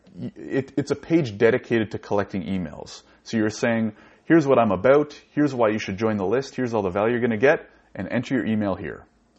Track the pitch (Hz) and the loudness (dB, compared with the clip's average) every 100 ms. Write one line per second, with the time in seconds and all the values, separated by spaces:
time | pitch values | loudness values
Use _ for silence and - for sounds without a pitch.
0 | _ - - - - 135 135 - 135 139 | _ -14 -14 -14 -6 -6 -4 -6 -4 -6
1 | - 170 131 101 113 127 - 113 107 107 | 0 0 0 2 4 4 0 0 0 -6
2 | - 101 98 98 85 95 82 76 - - | -4 -2 -2 -6 -6 -6 -6 -10 -16 -18
3 | - _ - 113 107 107 123 113 110 104 | -20 _ -6 -2 -2 0 0 0 -2 -6
4 | - _ - 165 139 127 113 92 123 143 | -18 _ 2 2 6 4 4 2 4 4
5 | 147 - _ - 147 123 113 110 - 95 | 2 -6 _ 0 0 2 2 0 -4 -2
6 | 110 107 92 120 135 - 127 113 98 92 | -2 0 0 -2 -2 -6 -2 -2 0 0
7 | 110 120 120 110 123 160 - _ _ - | 0 2 0 2 2 2 -2 _ _ -12
8 | 95 117 120 131 82 110 101 92 82 - | -6 -4 -2 -2 0 0 -2 -4 -6 -12
9 | - _ _ | -18 _ _